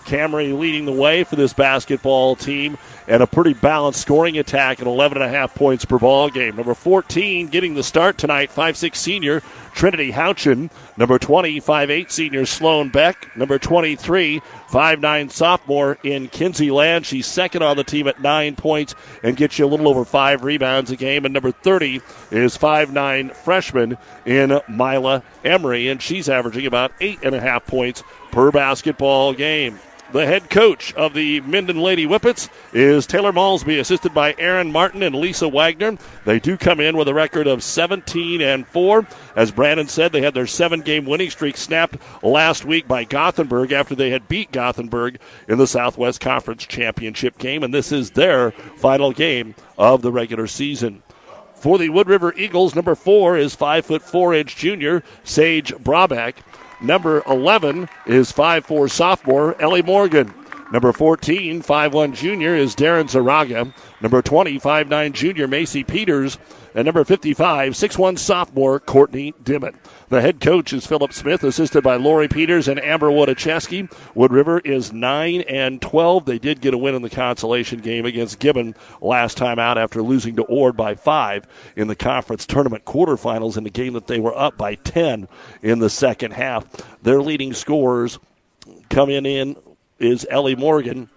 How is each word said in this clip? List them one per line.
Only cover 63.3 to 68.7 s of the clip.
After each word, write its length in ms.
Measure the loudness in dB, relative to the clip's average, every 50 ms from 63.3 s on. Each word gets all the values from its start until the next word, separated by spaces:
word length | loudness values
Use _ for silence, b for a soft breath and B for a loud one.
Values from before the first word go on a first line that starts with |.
| 2 2 2 0 -2 -6 -6 -6 B B B B B B
Number 200 | 0 2 2 2
twenty, 380 | 2 4 2 2 2 2 -2 -2
five-nine 540 | -2 0 0 0 0 0 0 -2 -2 -2
junior 340 | -4 -2 -2 -2 -2 -2 -4
Macy 380 | -2 -2 -4 -4 -4 -6 -8 -6
Peters. 540 | -4 -6 -2 0 0 0 0 0 -2 -6 -10 B B B B B B B
And 120 | -2 -2
number 180 | 2 2 2 4
fifty-five, 720 | 4 2 2 2 -4 0 2 2 2 2 0 0 -2 -2
six-one 400 | -2 -4 -2 0 2 2 2 2
sophomore 640 | -2 -2 0 0 0 0 -2 0 0 2 2